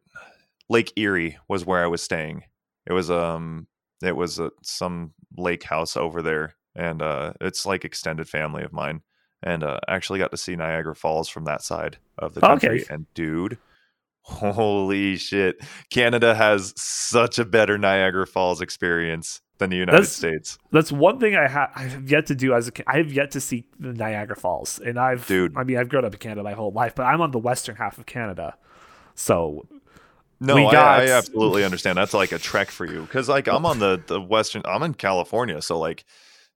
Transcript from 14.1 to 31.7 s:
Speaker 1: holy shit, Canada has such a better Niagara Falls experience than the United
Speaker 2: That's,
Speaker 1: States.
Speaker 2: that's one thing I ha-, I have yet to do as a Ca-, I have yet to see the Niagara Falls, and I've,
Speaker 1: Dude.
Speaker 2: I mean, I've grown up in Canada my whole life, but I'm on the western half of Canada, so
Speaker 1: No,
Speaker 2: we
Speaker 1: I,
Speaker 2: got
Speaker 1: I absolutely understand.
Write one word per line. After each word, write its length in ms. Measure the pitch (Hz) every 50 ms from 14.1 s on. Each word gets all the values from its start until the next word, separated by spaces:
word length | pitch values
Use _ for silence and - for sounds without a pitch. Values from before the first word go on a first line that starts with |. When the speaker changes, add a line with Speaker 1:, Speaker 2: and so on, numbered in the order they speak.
| _ _
Speaker 1:
holy 960 | _ - - - 104 101 101 110 110 104 101 101 98 95 101 98 98 98 95
shit, 400 | 85 - - - 101 98 92 - - - - - - - _
Canada 460 | - 127 123 120 120 117 117 117 110
has 380 | 110 110 107 107 101 92 95 -
such 600 | - - - - - - - - 120 117 117 - -
a 60 | 120
better 320 | 101 87 113 107 95 104
Niagara 480 | 101 104 98 95 98 95 95 87 95 92
Falls 340 | - - 95 92 90 90 78
experience 800 | 90 - - - - 87 85 85 85 82 82 82 82 - - - - _ _ _
than 100 | 98 92
the 80 | 92
United 240 | 90 92 90 85 175
Speaker 2:
That's, 100 | 202 -
Speaker 1:
States. 460 | - - - 82 80 78 - - - - _ _
Speaker 2:
that's 200 | - 156 156 -
one 280 | 147 143 147 180 - 262
thing 160 | 240 214 202
I 120 | 180 147
ha-, 220 | 131 131 147 139 135 -
I 80 | 123 135
have 260 | 127 127 135 135 135
yet 160 | 143 151 160
to 80 | - 147
do 180 | 127 131 131 123
as 120 | 120 117
a 40 | 120
Ca-, 120 | - - -
I 100 | - 131
have 160 | 147 170 151 139
yet 180 | 139 143 -
to 80 | - 139
see 240 | - - 135 117 120 _ _ -
the 140 | 160 127 120
Niagara 420 | 113 110 110 107 104 104 104 104
Falls, 440 | - - 90 85 - - - - -
and 180 | - 120 120 120
I've, 280 | 127 131 127 123 120
Speaker 1:
Dude. 280 | - 196 185 90 - 147
Speaker 2:
I 80 | 135 127
mean, 140 | 131 127
I've 120 | 120 123 120
grown 160 | 143 135 123
up 80 | 110 98
in 60 | -
Canada 220 | - 113 107 104 101
my 100 | 104 101
whole 180 | 107 110 101
life, 240 | 95 110 120 117 -
but 80 | - 127
I'm 180 | 123 147 160
on 100 | 170 156
the 80 | 127 117
western 360 | 110 120 127 - - - 110
half 220 | 117 120 101 - -
of 60 | 113
Canada, 480 | - - 123 117 104 92 82 85 73 - - _ _ _ - - - - - _ _ _
so 540 | - - - 110 87 85 78 76 73 - - 302 285 _ _ _ - - _ _ _ _ _ _ _
Speaker 1:
No, 160 | 131 131 139
Speaker 2:
we 100 | 139 143
Speaker 1:
I, 60 | 107
Speaker 2:
got 280 | 117 151 151 147 139 123
Speaker 1:
I 100 | 127 131
absolutely 520 | 127 123 107 - - 110 110 107 92 104 101
understand. 340 | 95